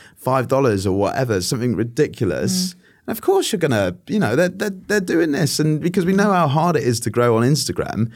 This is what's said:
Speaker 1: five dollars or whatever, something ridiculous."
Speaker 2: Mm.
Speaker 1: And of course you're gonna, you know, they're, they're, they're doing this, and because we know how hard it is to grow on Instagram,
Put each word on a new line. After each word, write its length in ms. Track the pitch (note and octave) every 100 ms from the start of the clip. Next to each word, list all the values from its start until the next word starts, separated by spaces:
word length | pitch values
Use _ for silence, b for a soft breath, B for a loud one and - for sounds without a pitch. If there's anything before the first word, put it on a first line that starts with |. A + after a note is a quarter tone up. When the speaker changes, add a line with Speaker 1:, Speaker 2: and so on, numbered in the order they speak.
| B -
Speaker 1:
five 320 | B2+ C3 A#2+
dollars 380 | C3+ C3 G2 G2
or 100 | F#2+
whatever, 440 | G2+ - B2 G2
something 320 | F2+ A#2 B2 F#2+
ridiculous." 960 | A#2 C#3+ D3 - G2+ C2 F#3+ F#3 F#3
Speaker 2:
Mm. 20 | - b b -
Speaker 1:
And 80 | A3+
of 60 |
course 300 | - G4 D4
you're 80 | F#3+
gonna, 340 | D3+ A2 F#2 F2+ -
you 100 | G#3+
know, 160 | A#2
they're, 140 | C3 F3+
they're, 220 | F#3+ G#3
they're 280 | F#3+ - G#3
doing 300 | F3 E3 E3
this, 300 | E3 C#3+ -
and 200 | D#3 D3+
because 240 | E3 F#3+
we 80 | F3
know 200 | G3 G#3
how 160 | F3+ D3+
hard 260 | D3+ F3
it 80 | D3+
is 160 | B2 A#2
to 100 | A2+
grow 260 | A#2+ A#2+ A2+
on 80 |
Instagram, 680 | B2 D#3+ - - C#2+ G2 A#2